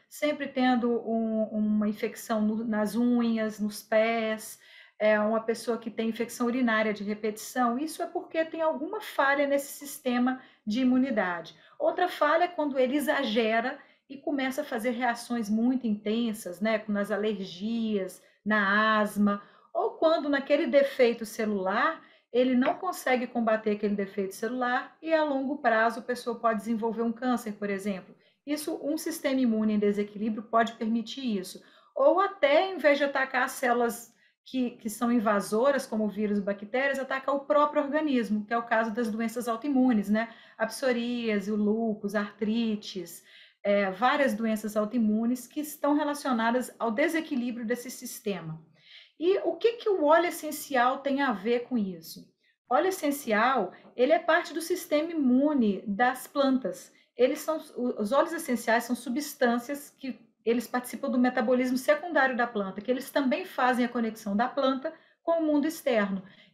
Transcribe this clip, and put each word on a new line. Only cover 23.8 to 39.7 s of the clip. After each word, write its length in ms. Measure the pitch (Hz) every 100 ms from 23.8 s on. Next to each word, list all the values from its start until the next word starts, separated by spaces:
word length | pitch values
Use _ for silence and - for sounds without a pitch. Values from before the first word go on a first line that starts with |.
| 208
defeito 400 | 202 196 - 190
celular 600 | - 220 254 247 254 277 -
e 140 | 311
a 100 | 320
longo 320 | 302 269 262 294
prazo 380 | 240 220 233 233
a 20 |
pessoa 360 | - 240 247 214
pode 200 | 226 220
desenvolver 420 | 220 226 226 214
um 100 | 233
câncer, 420 | 226 254 240 220
por 180 | 202 202
exemplo. 440 | 196 202 185 - - _ _ -
Isso, 320 | 294 - 320
um 160 | 285 311
sistema 420 | 339 311 285 262
imune 320 | 247 220 220
em 60 | 214
desequilíbrio 640 | 208 202 208 196 226 220
pode 320 | - 226 226
permitir 640 | - 220 233 220 269 254 196
isso. 240 | 180 - _ _ _ -
Ou 240 | 277 339
até, 500 | 392 - 285 302 381
em 60 | 359
vez 220 | 294 285
de 60 |
atacar 400 | 277 277 262 254
as 80 | 262
células 600 | - 247 240 233 214 - _ _ _
que, 280 | - 262 240
que 180 | - 220
são 200 | - 240
invasoras, 760 | 240 214 202 170 214 277 269 -
como 200 | 220 214
vírus 300 | 196 208 202
e 60 |
bactérias, 560 | 196 202 214 247 277 269
atacar 360 | 262 262 277
o 120 | 285 -
próprio 360 | 294 294 294
organismo, 600 | 277 294 311 254 196 214
que 80 | 208
é 60 | 233
o 40 |
caso 300 | 233 226 226
das 180 | 208 226
doenças 380 | 220 226 240 233
autoimunes, 600 | 226 294